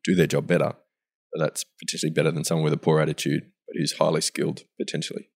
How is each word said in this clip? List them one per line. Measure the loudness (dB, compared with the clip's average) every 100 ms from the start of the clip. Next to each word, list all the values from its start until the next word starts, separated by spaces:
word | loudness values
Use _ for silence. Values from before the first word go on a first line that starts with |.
do | 0 2
their | 4
job | 2 2
better. | 0 0 -4 _ _ _ _ -10
But | -2
that's | -2 -2 -12 -10
potentially | -8 -4 0
better | 2 2
than | 0
someone | 0 2
with | 2
a | 2
poor | 2 4
attitude, | 2 0 -2 -2 -4 _ -10
but | -4
who's | -2 2
highly | 2 2
skilled, | -2 -2 -4 -4 -12 -10
potentially. | -6 -6 -8 -10 -14